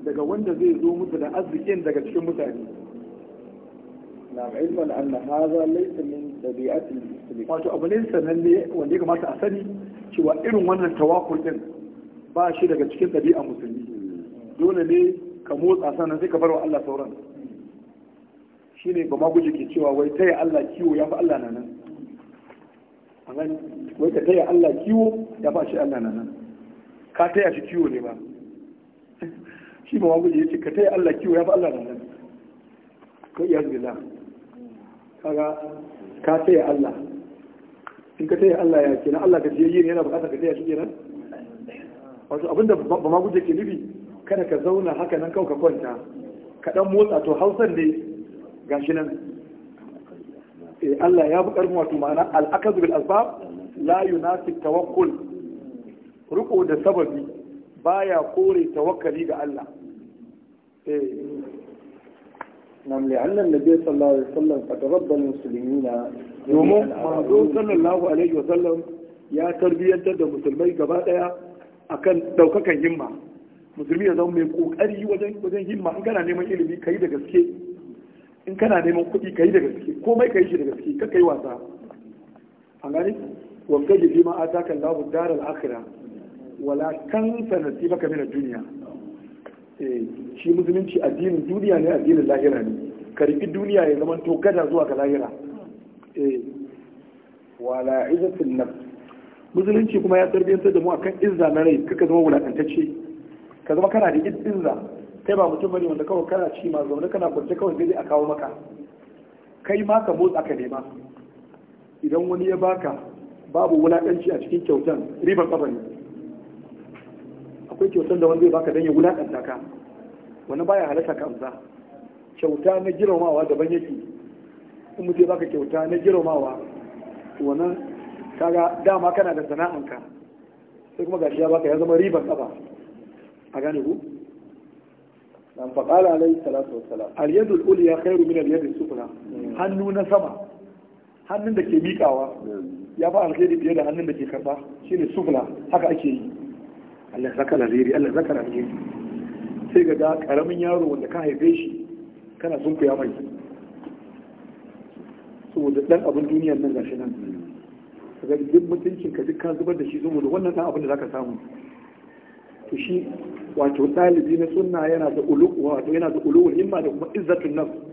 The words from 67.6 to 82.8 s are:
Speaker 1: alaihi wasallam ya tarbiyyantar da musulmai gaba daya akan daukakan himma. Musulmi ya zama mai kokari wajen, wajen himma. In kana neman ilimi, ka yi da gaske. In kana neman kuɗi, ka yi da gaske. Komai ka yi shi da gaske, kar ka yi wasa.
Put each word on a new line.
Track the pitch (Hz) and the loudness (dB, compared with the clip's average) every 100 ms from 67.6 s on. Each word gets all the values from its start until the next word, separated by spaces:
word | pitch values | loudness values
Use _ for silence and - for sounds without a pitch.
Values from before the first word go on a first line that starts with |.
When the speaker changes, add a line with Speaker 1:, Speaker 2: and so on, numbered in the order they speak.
| 214 185 165 180 175 | 2 4 4 2 2
Speaker 1:
alaihi | 156 170 160 | 2 2 0
wasallam | 147 175 170 165 165 - - - - | 2 2 2 -2 -4 -14 -18 -20 -6
ya | 147 170 170 | -2 -2 0
tarbiyyantar | 180 165 185 185 190 185 | 0 2 2 2 2 0
da | 156 | -2
musulmai | 139 143 139 175 165 | 0 -4 0 0 0
gaba | 147 175 180 | -2 0 0
daya | 175 180 180 - - - - _ | 0 -2 -6 -14 -20 -20 -20 _
akan | - 190 170 - - | -2 2 2 0 6
daukakan | 165 196 185 151 | 6 6 0 0
himma. | 165 160 123 - - - - - _ - | 0 -2 -8 -12 -18 -20 -20 -20 _ -12
Musulmi | 143 165 196 | -4 0 2
ya | 165 | 2
zama | 175 170 | 0 0
mai | 160 | -2
kokari | - 165 - 208 196 214 | 0 -2 0 -2 -2 -4
wajen, | 196 208 214 | -2 -4 -6
wajen | 185 202 185 | -6 -6 -6
himma. | 214 185 214 | -6 -6 -4
In | |
kana | 220 214 170 | -2 -2 -2
neman | 175 180 | -2 -4
ilimi, | 190 160 160 | -2 -2 -2
ka | - | -4
yi | 190 | -2
da | 170 | -2
gaske. | 143 143 180 175 - - - - - - - - _ - | -4 0 2 2 0 -14 -16 -16 -20 -20 -20 -20 _ -14
In | 190 | 0
kana | 220 190 | 2 4
neman | 170 170 170 - | 4 0 0 -4
kuɗi, | 190 | -4
ka | - 170 | 4 6
yi | |
da | 185 | 6
gaske. | - - - - | 2 -4 -8 -4
Komai | - 233 247 | 0 4 4
ka | 190 | 4
yi | 175 | 2
shi | 175 | 2
da | 139 127 | -2 -4
gaske, | - 143 | -6 -4
kar | 214 | 0
ka | 180 | 4
yi | |
wasa. | 175 139 139 123 - - - - - - - - - _ _ _ | 4 4 -6 -12 -14 -18 -20 -20 -20 -20 -20 -20 -20 _ _ _